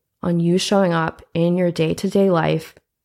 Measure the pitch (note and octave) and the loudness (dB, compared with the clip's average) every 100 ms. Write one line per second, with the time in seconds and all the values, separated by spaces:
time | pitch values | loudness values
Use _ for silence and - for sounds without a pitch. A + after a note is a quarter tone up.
0 | _ _ F3+ E3+ E3+ F3+ - G3+ F#3 E3 | _ _ -4 0 2 0 2 0 2 0
1 | D#3+ - - E3 E3+ F3 F3 E3+ D#3+ E3+ | -4 -8 -8 -2 0 0 0 0 -2 -2
2 | G3 G3 G3 E3+ D#3 D#3 - - _ _ | -2 2 2 2 0 -2 -4 -20 _ _